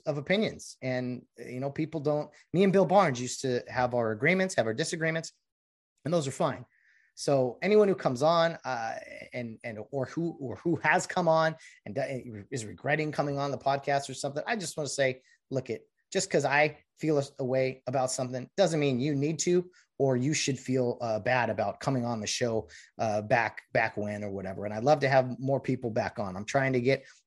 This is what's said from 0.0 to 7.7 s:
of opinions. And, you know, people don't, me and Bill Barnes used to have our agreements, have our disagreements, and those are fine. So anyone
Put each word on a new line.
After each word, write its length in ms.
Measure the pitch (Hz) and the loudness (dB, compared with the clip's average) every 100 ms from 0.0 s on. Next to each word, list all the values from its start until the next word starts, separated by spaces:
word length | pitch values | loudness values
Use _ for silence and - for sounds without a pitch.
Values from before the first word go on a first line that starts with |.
| - | -4
of 100 | 147 | -4
opinions. 600 | 147 196 208 - - - | 0 0 0 -4 -12 -8
And, 400 | 127 127 127 123 - - | -4 -4 -4 -8 -12 -16
you 220 | - 127 | -12 -8
know, 100 | 135 | -6
people 300 | 135 - 160 | -4 -4 -2
don't, 300 | 139 147 147 - _ | 0 0 -2 -12 _
me 100 | 165 | 2
and 80 | 196 | 4
Bill 140 | 190 165 | 6 6
Barnes 340 | 196 175 120 | 6 4 2
used 220 | 123 - | -4 -4
to 200 | 131 123 - | -2 -2 -2
have 260 | 120 127 | 0 0
our 180 | 120 113 | 2 0
agreements, 420 | 107 143 185 190 - | 0 2 2 2 0
have 100 | 113 | 0
our 80 | |
disagreements, 580 | 113 160 170 160 160 160 - _ _ _ _ _ _ | 0 -2 -2 -2 -2 -6 -14 _ _ _ _ _ _
and 80 | 147 | -2
those 140 | 170 139 | 0 0
are 60 | |
fine. 320 | - 160 120 123 _ _ _ _ - | 0 -2 -2 -10 _ _ _ _ -6
So 380 | - 139 127 - | 2 2 2 0
anyone 260 | 185 | 4